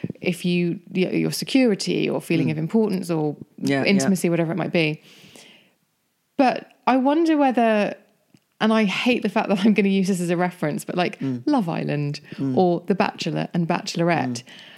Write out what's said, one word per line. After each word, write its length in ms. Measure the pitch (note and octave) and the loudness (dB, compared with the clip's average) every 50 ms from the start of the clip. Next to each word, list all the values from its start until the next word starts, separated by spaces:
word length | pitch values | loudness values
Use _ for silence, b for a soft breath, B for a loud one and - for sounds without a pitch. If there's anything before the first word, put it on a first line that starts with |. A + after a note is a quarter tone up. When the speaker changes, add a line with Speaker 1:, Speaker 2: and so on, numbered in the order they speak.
| B B B - | B B B -6
Speaker 1:
if 220 | - F3+ E3+ - - | -4 -4 -4 -2 -2
you, 360 | F3 F3 F3 F3 E3+ E3 - - - | 0 0 0 0 0 -2 -4 -8 -8
y-, 180 | - F3+ F3+ - | -4 -2 -2 0
your 200 | - E3 D#3+ D#3+ | 0 -2 -2 -2
security 800 | D3+ - F3+ - - C4+ B3+ A#3 G3 - - F3+ - - D#3+ D3+ | -4 -6 -8 -2 0 2 2 2 2 0 -2 -2 -2 0 0 -2
or 100 | D3 C#3 | -2 -4
feeling 280 | - - E3+ E3 E3 D#3 | -2 -2 -2 0 0 0
Speaker 2:
Mm. 40 | D#3 | -2
Speaker 1:
of 40 | D#3 | -2
importance 540 | D#3 D#3+ - A3+ A3 G3+ F#3 F#3 F#3+ E3+ | -4 -2 0 0 0 0 -2 -4 -4 -4
or 240 | E3+ D#3 D3+ D3+ C#3+ - - - _ - | -4 -2 -2 -2 -4 -6 -12 -20 _ -6
Speaker 2:
Yeah, 240 | - C#3 C#3 C3+ B2+ | -2 0 0 2 2
yeah. 60 | - | 2
Speaker 1:
intimacy, 360 | G3+ F#3+ - G3+ F#3+ E3+ - F3 | 2 4 4 2 0 0 0 0
whatever 220 | E3+ E3 E3 D#3+ - | 0 0 0 0 -2
it 40 | F3 | -4
might 140 | D#3 D3+ - | -4 -2 0
be. 280 | F3 D#3+ D3+ D3+ - B B B B B B B B B B B B B B B B _ _ _ _ _ _ _ _ _ _ _ - | 0 0 0 -2 -6 B B B B B B B B B B B B B B B B _ _ _ _ _ _ _ _ _ _ _ 2
But 340 | C#4 B3 - - - - _ _ _ - | 2 2 2 0 -6 -12 _ _ _ 0
I 100 | B3 C4 | 2 2
wonder 400 | B3 C#4 D4 E4 E4+ D#4+ D#4+ C#4+ | 2 2 2 2 4 4 4 4
whether, 560 | C#4+ C4 A#3 B3 A#3 A3+ A3 G#3 G3+ - - - _ _ _ _ _ _ _ _ _ _ _ _ | 4 4 4 4 2 4 4 2 0 0 -4 -8 _ _ _ _ _ _ _ _ _ _ _ _
and 140 | - A3 A3 | 2 4 4
I 120 | A3 A3 | 4 2
hate 360 | F#3+ F#3 - - B3 B3 - | 2 0 0 0 2 0 2
the 80 | - G#3 | 0 0
fact 200 | - A3 - - | 0 0 0 0
that 100 | G3 F#3 F#3+ | 0 2 4
I'm 80 | A3+ G3+ | 4 4
gonna 160 | A3 G3+ G3 | 4 4 2
use 180 | G3 G3 F#3+ F3+ | 2 2 2 2
this 140 | G3+ F3 | 0 -2
as 80 | F3+ E3+ | 0 0
a 80 | F3+ E3+ | 0 0
reference, 480 | F3+ F3+ F3+ - - D3+ D3 - - | 0 -2 -2 -4 -4 -4 -4 -4 -6
but 100 | - - | -6 -4
like 240 | F3+ F3 - - - | -2 -2 -2 -4 -4
Speaker 2:
Mm. 240 | C3+ C3+ B2+ B2 B2 | -4 -4 -4 -4 -2
Speaker 1:
Love 240 | D4+ D4 C4 G3 E3 | 0 0 0 0 0
Island 500 | - - - D3 D3 D3 D3 C#3+ C#3+ - B B B | -4 -4 -4 -4 -4 -2 -2 -4 -6 -8 B B B
Speaker 2:
Mm. 220 | B C#3 C3+ B2+ - | B -4 -2 0 2
Speaker 1:
or 260 | F#3 F3+ F3 E3+ - - | 2 2 2 0 -2 -2
The 80 | G3+ | -2
Bachelor 520 | F#3 G#3 - - - - E3+ D3+ D#3 D#3+ - - | 0 0 -2 -2 -4 -6 -6 -4 -4 -4 -2 -2
and 140 | F3 E3 D#3+ | -2 -2 0
Bachelorette, 600 | E3+ - - - - E3 E3+ F3 E3+ D3 B2+ B2+ A#2+ A#2+ | -2 -4 -4 -6 -4 -2 0 2 2 0 0 -2 -4 -6
Speaker 2:
Mm. 20 | - B B B B B B | -10 B B B B B B